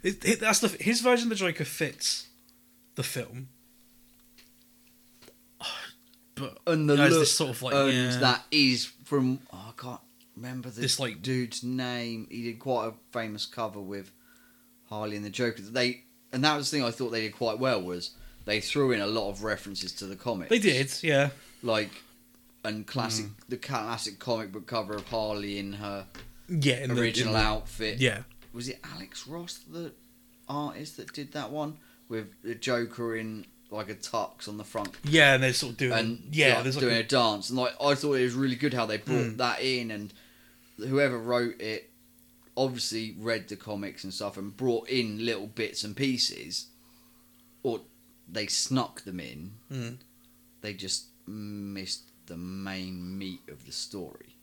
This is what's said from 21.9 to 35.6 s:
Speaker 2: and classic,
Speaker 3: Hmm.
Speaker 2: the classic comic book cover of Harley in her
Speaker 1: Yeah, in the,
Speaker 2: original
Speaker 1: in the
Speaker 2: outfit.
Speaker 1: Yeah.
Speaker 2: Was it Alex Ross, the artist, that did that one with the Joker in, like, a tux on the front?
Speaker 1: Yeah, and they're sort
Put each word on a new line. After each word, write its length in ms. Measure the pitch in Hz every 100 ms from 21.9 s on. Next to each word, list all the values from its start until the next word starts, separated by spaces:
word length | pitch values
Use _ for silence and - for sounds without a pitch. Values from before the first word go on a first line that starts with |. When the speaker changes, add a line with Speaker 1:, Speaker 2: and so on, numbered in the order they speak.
| - - - _ - - -
Speaker 2:
and 240 | 110 107 104
classic, 380 | 131 113 110 104
Speaker 3:
Hmm. 60 | 104 -
Speaker 2:
the 80 | 123
classic 600 | - 127 110 113 110 98
comic 340 | - 113 107
book 120 | 104 82
cover 280 | 117 101 104
of 100 | 95
Harley 500 | 113 107 104 101 101
in 140 | 98
her 320 | 101 104 101 98 - - - -
Speaker 1:
Yeah, 280 | 170 139 127 135
in 100 | 123
the, 60 |
Speaker 2:
original 340 | 117 113 113 110
Speaker 1:
in 60 |
the 40 | 107
Speaker 2:
outfit. 540 | 110 - - 110 107
Speaker 1:
Yeah. 240 | 127 101 131 - -
Speaker 2:
Was 160 | 117 123
it 100 | - -
Alex 420 | 151 - - 123
Ross, 320 | 165 175 - 135
the 220 | 160 165 - - - _ _ -
artist, 480 | 143 147 - 151 -
that 160 | 98
did 220 | - 139
that 180 | 151 117
one 280 | 151 151 151 - - -
with 340 | 113 104 -
the 120 | - 113
Joker 600 | - 123 117 - 117 113
in, 300 | 110 110 - - -
like, 160 | 104 101
a 40 | 101
tux 520 | - 113 101 - -
on 80 | 104
the 60 | 104
front? 240 | 110 104 - 143
Speaker 1:
Yeah, 300 | 160 143 131
and 80 |
they're 100 | 131
sort 200 | 123